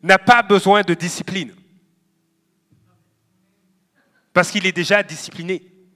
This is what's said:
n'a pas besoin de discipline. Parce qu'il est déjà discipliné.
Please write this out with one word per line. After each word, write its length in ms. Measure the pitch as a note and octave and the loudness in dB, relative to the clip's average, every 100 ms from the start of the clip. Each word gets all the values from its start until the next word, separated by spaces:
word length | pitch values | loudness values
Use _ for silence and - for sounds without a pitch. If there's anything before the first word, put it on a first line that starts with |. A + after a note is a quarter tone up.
n'a 160 | E3 F#3+ | 4 2
pas 240 | - A#3+ | 6 4
besoin 400 | G3 G3 F#3+ G3+ | 4 0 4 2
de 120 | G3 | 2
discipline. 600 | E3 E3+ - - F#3+ C3 - _ _ _ _ _ _ _ _ _ _ _ _ _ _ _ _ _ _ _ _ _ _ _ _ _ _ _ | -4 -4 -8 -10 -10 -10 -16 _ _ _ _ _ _ _ _ _ _ _ _ _ _ _ _ _ _ _ _ _ _ _ _ _ _ _
Parce 180 | F3 F3 | -2 -2
qu'il 160 | G#3 F#3 | -4 -4
est 60 | |
déjà 300 | F3 E3+ G3+ | -4 0 0
discipliné. 600 | G3+ D#3+ - - E3+ F#3 _ _ _ | -2 -10 -16 -16 -10 -10 _ _ _